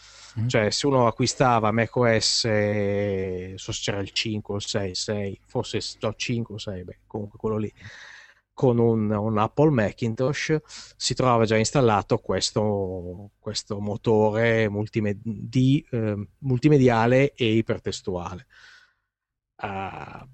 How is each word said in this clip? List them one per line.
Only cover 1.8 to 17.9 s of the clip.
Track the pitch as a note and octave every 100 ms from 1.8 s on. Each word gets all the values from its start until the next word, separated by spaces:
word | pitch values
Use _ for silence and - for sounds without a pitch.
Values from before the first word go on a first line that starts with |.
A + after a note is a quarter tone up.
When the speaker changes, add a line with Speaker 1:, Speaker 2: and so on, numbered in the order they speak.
| A2 B2+ A#2+ A2 - - A#2
Speaker 2:
non | G#2+ G#2 G#2 G2+ G2+ G#2 F#2+ F#2+ F2+ F#2 F#2+
so | -
se | A2
c'era | - G2+
il | G2
cinque | - A2+ G#2+ -
o | G2+
il |
sei, | - G#2+ G2 F2+
sei, | - G#2 G2 F2+ _
forse | B2 - G#2
s-, | - -
no, | A2+ -
cinque | - A#2 A2+ G#2
o |
sei, | - F#2+
beh, | F2 - _
comunque | A2 G2+ -
quello | A2 G#2+
lì, | G#2 - - - - - - _ _
con | - C3 A#2+
un, | A#2 A2+ G#2
un | G#2 A2 G#2
Apple | G#2+ - D#3
Macintosh, | C3 G#2 - A#2 A2 C3 C#3+ - D#3 - - - _
si | -
trovava | B2 B2+ A#2
già | A2 A2
installato | A2 D3+ A#2+ G#2 - A#2+
questo, | - F#2+ - A2+ G#2+ G2+ F#2+ F#2 F2 F2+ G2+ _
questo | - G#2+ - G2+
motore | G#2 G2+ - G#2+ G#2+ G#2+ A#2 A2+ G#2+
multimed-, | G2+ A2 A2+ G#2 G2+
di, | A2+ G#2 A#2 B2+ C3 D3 -
eh, | A#2+ A2 G2+ G#2 _
multimediale | C3+ B2 D3+ D3 B2+ A2+ A#2+ C3 C#3+
e | - A#2
ipertestuale. | A2 A2 G2+ -